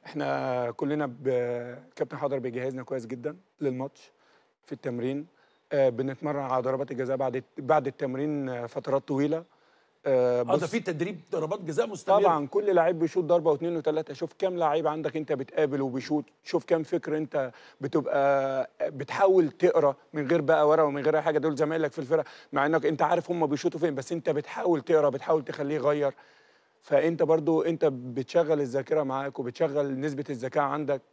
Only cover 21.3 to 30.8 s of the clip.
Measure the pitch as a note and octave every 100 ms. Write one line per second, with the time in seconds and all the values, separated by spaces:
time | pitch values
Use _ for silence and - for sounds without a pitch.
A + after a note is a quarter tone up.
21.3 | D3+ D3+ C#3+ D#3 D#3+ D3+ - C3 D#3 -
22.3 | - - C#3+ D3 D#3+ - D#3 D3+ F3 -
23.3 | F3 D#3 C#3+ F3 D#3+ E3 C#3 C3+ E3+ D3+
24.3 | D3 D3 - F#3 D#3+ - D#3+ D3 C3 -
25.3 | D#3+ B2+ - C#3+ D3+ C3 D3 C#3 - -
26.3 | _ _ _ _ _ - D3 D#3+ E3+ D3+
27.3 | D#3+ D3+ D#3+ D#3+ E3 D#3+ C3 B2+ B2 B2+
28.3 | E3+ D#3 D#3 C#3 C3+ C3 D#3 C#3 C3 C#3
29.3 | C3 B2 A#2+ D#3+ C#3+ C#3+ C3 D3 C#3 C#3+
30.3 | C3 B2+ D3+ C#3+ D3